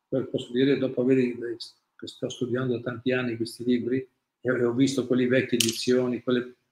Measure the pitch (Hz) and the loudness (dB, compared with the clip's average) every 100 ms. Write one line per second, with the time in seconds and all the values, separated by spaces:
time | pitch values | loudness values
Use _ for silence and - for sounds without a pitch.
0 | - 135 - 131 - 123 135 131 131 131 | -4 -4 -2 -6 -2 2 4 4 0 0
1 | 123 131 123 117 117 117 - _ _ _ | 4 4 2 -2 -8 -8 -12 _ _ _
2 | 113 - 123 - 131 123 131 113 123 117 | -18 -10 -8 -6 -4 -2 -2 -4 -6 -6
3 | 127 127 123 113 113 - 123 120 113 131 | -2 -2 -2 -4 -6 -4 0 0 2 -4
4 | 131 _ _ _ 123 120 120 120 135 - | -4 _ _ _ -2 0 2 2 2 2
5 | - 127 120 131 - 117 113 110 - 123 | 0 2 2 2 2 2 0 0 2 2
6 | 123 113 - 123 123 - _ | 2 -2 -2 -2 -2 -12 _